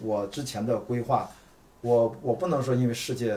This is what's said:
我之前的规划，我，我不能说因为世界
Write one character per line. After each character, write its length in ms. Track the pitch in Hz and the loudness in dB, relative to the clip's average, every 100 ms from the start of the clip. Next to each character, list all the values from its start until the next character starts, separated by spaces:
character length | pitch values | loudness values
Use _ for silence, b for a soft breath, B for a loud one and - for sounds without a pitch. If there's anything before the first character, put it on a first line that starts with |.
我 240 | 110 104 101 | -4 -2 -2
之 160 | 147 | -6
前 200 | 127 104 | -8 -4
的 120 | 113 110 | -2 -2
规 260 | - 120 | -2 -4
划， 260 | 117 120 - b b - - - | 0 0 -2 b b -20 -20 -8
我， 340 | 120 120 113 - | 2 4 4 0
我 100 | 127 | -2
不 140 | 113 180 | -2 0
能 160 | 143 | 0
说 140 | 127 123 | 2 2
因 100 | 123 | 2
为 80 | |
世 180 | 113 - | 0 -4
界 220 | 113 117 | -2 -2